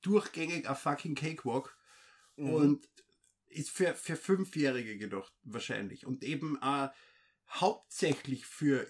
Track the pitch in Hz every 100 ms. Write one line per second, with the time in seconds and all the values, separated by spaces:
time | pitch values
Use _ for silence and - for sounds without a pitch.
0 | 185 208 208 165 160 170 - 139 151 143
1 | 165 139 156 160 120 123 - - _ -
2 | - _ _ - 143 156 143 143 - _
3 | _ _ _ _ _ 156 139 - 175 -
4 | - 160 - 190 190 156 139 127 110 104
5 | 104 98 - _ - 113 - 107 101 92
6 | - 131 139 147 151 139 131 143 135 -
7 | - _ _ _ - - 185 - - -
8 | 156 135 - 131 - - 147 131